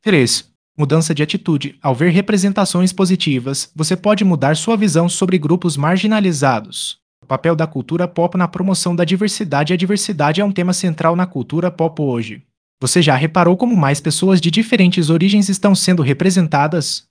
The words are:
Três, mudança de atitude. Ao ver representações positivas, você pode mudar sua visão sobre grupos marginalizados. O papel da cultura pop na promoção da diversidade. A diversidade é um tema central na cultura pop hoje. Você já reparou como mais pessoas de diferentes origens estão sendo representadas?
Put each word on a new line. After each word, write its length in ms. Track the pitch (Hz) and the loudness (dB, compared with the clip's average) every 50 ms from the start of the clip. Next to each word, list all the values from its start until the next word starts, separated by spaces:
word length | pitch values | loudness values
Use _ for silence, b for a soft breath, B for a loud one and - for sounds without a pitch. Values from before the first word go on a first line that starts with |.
Três, 480 | _ 214 190 151 123 113 - - - _ _ _ _ _ _ | _ 2 2 4 4 2 0 -4 -6 _ _ _ _ _ _
mudança 380 | - 151 135 151 160 160 156 165 | -4 -2 0 2 0 0 0 -2
de 80 | 139 | -2
atitude. 560 | 151 151 - 190 - - 160 139 - 139 - _ | -2 -2 -4 -6 -2 -2 -2 -2 -4 -8 -12 _
Ao 140 | - 143 131 | -2 -2 0
ver 160 | 117 156 180 | 2 2 2
representações 840 | 165 196 196 202 220 190 180 202 196 208 196 - - 175 185 185 | 2 2 0 2 0 0 0 0 0 0 -2 0 0 0 0 0
positivas, 800 | - - 190 175 190 180 - 156 139 127 120 135 139 - - _ _ | 0 0 0 0 0 0 0 -2 -2 -2 -4 -4 -6 -6 -8 _ _
você 220 | 151 156 156 185 | -6 -2 -2 -4
pode 260 | 180 - 208 214 202 | -2 0 0 0 2
mudar 320 | 214 190 175 143 131 139 156 | 2 0 2 2 2 0 0
sua 220 | 156 - 226 226 | 0 0 -2 0
visão 320 | 202 214 196 143 165 170 175 | 0 0 2 2 2 0 0
sobre 300 | - - 196 180 185 175 | 0 -2 -2 0 0 0
grupos 400 | 147 151 170 175 - 175 147 139 | 2 0 0 0 0 -4 -2 -2
marginalizados. 1200 | 143 156 180 190 185 214 220 214 202 185 165 135 143 135 123 107 107 - - - - - - _ _ _ _ _ | 0 0 0 0 0 0 0 0 0 0 0 0 0 0 0 0 -4 -10 -12 -10 -10 -10 -12 _ _ _ _ _
O 40 | _ | _
papel 300 | _ 131 131 - 160 170 | _ -6 -2 -2 -2 0
da 100 | 156 160 | 0 -2
cultura 400 | 156 156 135 123 - 165 170 180 | -4 -4 -10 -6 -6 -4 -4 -4
pop 300 | 175 180 - 170 175 175 | -4 -2 -2 -2 -2 0
na 100 | 185 180 | -2 -2
promoção 480 | 170 - 175 180 190 190 - - 180 175 | -2 -2 -4 -2 -2 -2 -2 -2 -4 -2
da 100 | 170 175 | 0 0
diversidade. 680 | 160 190 180 214 202 - - 214 160 143 139 151 151 | 0 0 0 -2 -4 -4 -4 -6 -2 -2 -2 0 0
A 40 | 185 | 0
diversidade 680 | 165 185 180 208 202 - - 202 147 147 147 156 185 | -2 0 -2 -2 -2 -2 -6 -4 -2 0 0 0 0
é 20 | 208 | 0
um 80 | 202 | 0
tema 220 | 196 190 175 185 180 | -2 -2 -2 -2 -2
central 420 | - - 180 160 156 165 165 170 | -2 -2 -4 -4 0 0 0 0
na 100 | 175 180 | 0 -2
cultura 440 | 180 - 139 117 - 147 160 175 180 | -2 -4 -8 -6 -4 -4 -2 -2 -4
pop 320 | 175 170 165 165 165 - | -2 -2 -4 -2 -2 -2
hoje. 400 | 151 139 123 117 113 107 107 98 _ _ _ _ _ _ _ _ | -4 -2 -2 -4 -6 -8 -12 -16 _ _ _ _ _ _ _ _
Você 200 | 131 127 - 180 | -6 0 2 2
já 120 | 165 151 135 | 4 4 2
reparou 440 | 127 151 160 160 185 175 170 185 185 | 2 0 0 2 2 4 4 2 2
como 180 | 254 240 240 | 0 0 2
mais 240 | 185 147 139 143 - | 2 2 2 0 0
pessoas 400 | - 160 151 - 185 190 190 180 | -2 -4 -2 0 2 2 4 4
de 100 | - 170 | 2 2
diferentes 600 | 156 220 220 - 254 208 185 180 180 185 165 147 | 0 0 0 0 2 4 4 4 4 2 2 2
origens 400 | 165 165 175 196 202 208 202 196 | 2 2 2 2 2 2 2 0
estão 240 | 196 190 - 202 190 | -2 0 2 2 2
sendo 280 | - - - 185 170 | 2 2 2 2 2
representadas? 1040 | 143 127 139 139 - 190 180 185 170 156 - 143 143 151 165 170 139 - - - _ _ | 2 0 0 2 0 2 2 2 0 2 2 0 0 0 0 -2 -2 -4 -8 -10 _ _